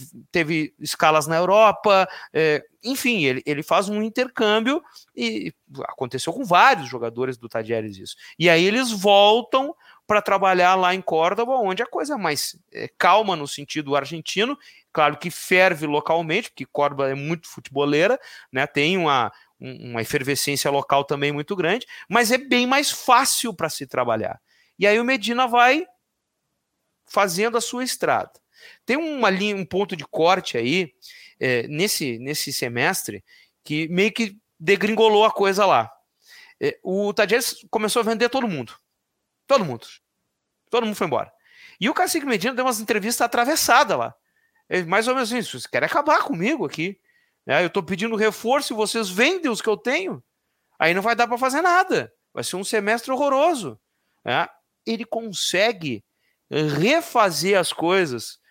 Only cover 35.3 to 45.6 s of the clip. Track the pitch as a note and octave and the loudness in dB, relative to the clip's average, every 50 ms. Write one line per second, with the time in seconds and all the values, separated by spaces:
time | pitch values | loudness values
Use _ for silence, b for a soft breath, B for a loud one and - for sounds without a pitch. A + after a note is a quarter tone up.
35.3 | G3+ - G3 G3 G3 F#3+ G#3 F#3+ D#3 B2 A2+ - - _ _ _ _ B B B | 4 2 0 2 2 4 4 4 4 4 2 0 -6 _ _ _ _ B B B
36.3 | B B B B B _ C3+ C#3+ - - - F#3+ F3+ G3 G#3 G3+ G#3 - G#3+ F#3 | B B B B B _ -4 -4 -4 -4 -6 -4 -2 -2 -2 -2 0 0 2 2
37.3 | G#3+ B3+ C4 - - - - _ - A3 G#3+ G#3+ - B3 A3+ G#3+ A3+ G#3+ A#3 A#3 | 2 0 0 -2 -6 -8 -10 _ -4 -2 -2 0 0 0 0 0 0 0 0 0
38.3 | - C4 C4 A3+ F3+ C#3+ A#2+ - - - _ _ _ _ _ _ _ _ _ _ | 0 -2 -2 -2 -4 -4 -6 -10 -12 -20 _ _ _ _ _ _ _ _ _ _
39.3 | _ _ _ - C4+ C4+ G3+ D#3 A#2+ A2+ - - - - _ _ _ _ _ _ | _ _ _ 0 2 2 2 0 -4 -6 -10 -16 -20 -20 _ _ _ _ _ _
40.3 | _ _ _ _ _ _ _ _ - A#3+ A#3 G#3+ G#3 - G#3 E3+ C3 A2 G#2+ - | _ _ _ _ _ _ _ _ -2 0 0 -2 -2 -4 -4 -2 -2 -4 -4 -6
41.3 | _ B B B B B B B B B F3 A#3+ - - F4+ - - E4 C#4 C#4 | _ B B B B B B B B B -2 -2 0 0 0 0 -2 -4 -2 -2
42.3 | A#3+ G3 D#3+ B3 C4 A#3 B3+ C4 A#3 G#3 A3 - A#3+ G#3+ F#3 A3 A#3 - A#3+ A#3+ | -2 -2 -2 -2 -2 0 0 0 -2 -2 -2 -2 -2 -2 -2 -2 -2 -2 -2 0
43.3 | - B3 A#3+ B3+ D#4+ D4+ - - A#3+ B3+ D4 A3 F3 C3 A#2 A#2 - _ _ _ | 0 0 0 0 0 0 2 4 6 6 6 4 2 -2 -2 -4 -8 _ _ _
44.3 | _ _ _ _ _ _ _ _ - F3+ F3+ D#3+ F3+ G#3 A3+ A#3+ B3+ C4+ C4 G#3 | _ _ _ _ _ _ _ _ -4 -4 -2 0 0 0 0 0 0 -2 -2 -2
45.3 | A#3+ B3 F#3+ - - B2+ | -4 -4 -6 -6 -8 -12